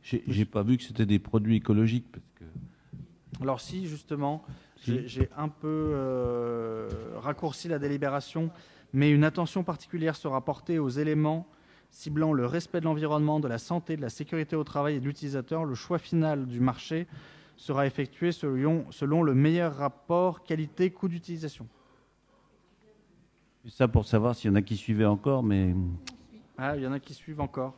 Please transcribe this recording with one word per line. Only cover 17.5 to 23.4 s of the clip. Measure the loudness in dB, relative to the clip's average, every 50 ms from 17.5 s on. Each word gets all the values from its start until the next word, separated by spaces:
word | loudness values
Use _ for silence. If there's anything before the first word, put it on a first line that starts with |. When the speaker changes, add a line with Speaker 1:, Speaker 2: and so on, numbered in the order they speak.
| _
Speaker 2:
sera | _ -8 -2 0 2 2
effectué | 2 2 -2 -4 -6 -4 -2 0 0
selon, | 0 0 -2 -2 0 2 2 2 2 2 0 -6
selon | -6 -4 0 2 4 4 4
le | 6 6
meilleur | 6 6 6 4 4 2 0 -2
rapport | 0 -2 -2 -2 -4 _ 0 2 4 4 2 0 -2 -4
qualité-coût | -4 -2 -2 -2 -6 0 0 0 0 0 -2 -4 -4
d'utilisation. | -4 -4 -8 -10 -10 -8 -8 -10 -10 -10 -18 -18 _ _ _ _ _ _ _ _ _ _ _ _ _ _ _ _ _ _ _ _ _ _ _ _ _ _ _ _ _ _ _ _ _ _